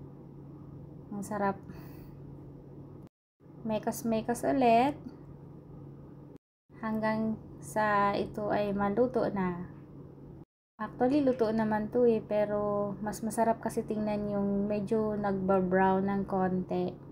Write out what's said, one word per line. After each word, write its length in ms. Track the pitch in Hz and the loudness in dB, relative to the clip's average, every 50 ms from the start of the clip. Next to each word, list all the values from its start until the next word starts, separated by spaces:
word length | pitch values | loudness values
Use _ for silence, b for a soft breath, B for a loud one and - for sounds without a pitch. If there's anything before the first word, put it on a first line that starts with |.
| - - - - - - - - - - - - - - - - - - - - - - | -14 -16 -16 -16 -18 -16 -16 -16 -16 -16 -16 -16 -16 -14 -14 -14 -14 -14 -14 -16 -12 -10
Ang 160 | 208 202 196 | -8 -8 -6
sarap. 320 | - 214 208 202 196 196 196 - B B B B B B B B B B B B - - - - - - - - - - - - - - - - - - _ _ _ _ _ - - - - - | -4 -2 0 0 0 0 -2 -6 B B B B B B B B B B B B -14 -14 -14 -16 -16 -16 -18 -18 -18 -16 -16 -16 -16 -16 -16 -18 -18 -20 _ _ _ _ _ -20 -20 -18 -10 -4
Mekos-mekos 800 | 226 220 214 214 233 220 - - 233 226 220 220 - 240 233 - | -4 -4 -2 -2 -4 -4 -2 -2 0 0 0 0 -2 -2 -2 0
ulit 480 | - 285 277 254 240 226 233 247 277 294 - - - - - - - - - - - - - - - - - - - - - - - - - - - - - - _ _ _ _ _ - - - | 0 2 4 6 8 8 8 6 4 2 -2 -8 -14 -16 -16 -16 -18 -18 -18 -18 -18 -18 -18 -18 -18 -18 -16 -16 -16 -16 -16 -18 -18 -18 -18 -18 -18 -20 -20 -20 _ _ _ _ _ -14 -8 -4
hanggang 480 | 220 220 220 214 220 220 220 220 220 220 214 - - - - | -4 -2 0 0 0 0 0 0 -2 -2 -4 -8 -14 -16 -14
sa 560 | - - - 214 214 214 208 202 202 202 202 | -14 -4 0 0 2 4 4 4 4 4 4
ito 400 | 208 202 202 - - 208 208 208 | 2 -2 -2 -4 -4 -2 0 0
ay 160 | 208 208 208 | 2 2 0
maluto 560 | 196 202 202 202 202 214 247 247 247 233 202 196 202 | 0 0 0 2 4 4 2 4 4 2 0 0 0
na. 320 | 202 185 180 175 175 180 - - - - - - - - - - - - - - - - - _ _ _ _ _ - | 0 0 0 -2 -4 -6 -10 -12 -16 -18 -18 -18 -18 -18 -18 -18 -18 -18 -18 -18 -18 -20 -20 _ _ _ _ _ -8
Actually, 480 | 220 214 - - 240 254 269 302 285 | -8 -8 -2 2 2 4 4 6 4
luto 240 | 262 247 247 226 214 | 4 4 4 2 2
naman 400 | 220 226 220 214 214 214 214 208 | 2 2 2 2 2 0 0 0
to 160 | - 247 247 | 2 6 6
eh, 160 | 240 226 220 | 6 6 4
pero 720 | - - 214 208 208 208 208 208 208 208 208 202 208 202 196 - | 2 0 2 2 2 2 2 0 0 0 0 0 0 -2 -2 -4
mas 240 | 208 214 208 - - | -6 -6 -4 -4 -4
masarap 320 | 220 214 - 226 226 226 226 | -2 2 2 4 4 4 2
kasi 240 | - 226 - 240 | 0 -2 -2 -2
tingnan 480 | 226 226 220 214 214 214 208 208 208 208 | -2 -2 -2 -2 0 0 0 0 0 0
yung 400 | 208 202 202 202 202 196 202 208 | 0 2 2 2 2 2 2 2
medyo 480 | 208 208 202 196 233 220 214 214 214 208 | 0 0 0 2 2 2 2 2 0 0
nagba-brown 880 | 208 202 196 190 190 185 196 190 185 180 185 190 190 190 190 190 190 | 0 0 0 2 2 4 4 4 4 4 4 6 6 6 6 4 2
ng 240 | 202 202 196 196 196 | 2 0 0 0 0
konti. 640 | - 190 185 185 185 185 180 - 185 180 180 180 - - - - | 0 2 2 2 2 0 -2 0 0 0 0 -2 -4 -8 -14 -16